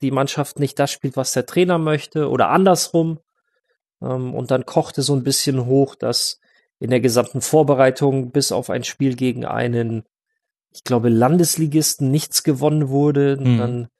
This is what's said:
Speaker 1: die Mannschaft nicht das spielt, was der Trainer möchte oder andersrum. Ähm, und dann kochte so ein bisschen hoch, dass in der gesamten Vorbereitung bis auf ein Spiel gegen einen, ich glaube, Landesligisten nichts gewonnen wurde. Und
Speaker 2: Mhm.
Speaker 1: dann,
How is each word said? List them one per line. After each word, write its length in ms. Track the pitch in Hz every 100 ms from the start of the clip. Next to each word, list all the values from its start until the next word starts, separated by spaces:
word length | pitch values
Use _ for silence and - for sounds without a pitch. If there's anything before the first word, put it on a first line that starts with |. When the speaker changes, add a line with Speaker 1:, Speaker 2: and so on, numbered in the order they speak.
Speaker 1:
die 100 | 135
Mannschaft 480 | 131 139 - 139 -
nicht 200 | 139 -
das 120 | 139
spielt, 260 | - 139 131
was 160 | 127
der 120 | 131 123
Trainer 320 | 175 180 170
möchte 520 | 156 151 - 156 143
oder 200 | 127 95
andersrum. 680 | 160 190 175 - 170 165 160 _ _ _ _ _ _ _ _
Ähm, 320 | 127 127 127
und 180 | 127 123
dann 140 | 131 -
kochte 360 | 170 - -
so 120 | 131
ein 100 | 139
bisschen 420 | 123 135 - 131 123
hoch, 300 | 135 135 -
dass 440 | 117 120 - - _ _ _ _
in 100 | 117
der 100 | 127
gesamten 400 | 120 117 113 131
Vorbereitung 920 | - 156 143 131 131 131 143 135 123
bis 200 | 143 139
auf 180 | 98 123
ein 140 | 98
Spiel 320 | 123 - 135 123
gegen 300 | 127 120 117
einen, 580 | 117 123 117 117 113 - _ _ _ _ _ _
ich 100 | -
glaube, 240 | - 123 120
Landesligisten 1040 | 113 127 175 165 - 156 156 151 - 135
nichts 320 | 147 - -
gewonnen 460 | - 131 151 151 139
wurde. 480 | 139 147 143 143 139
Und 160 | 127
Speaker 2:
Mhm. 40 | 120
Speaker 1:
dann, 300 | 123 123 120 _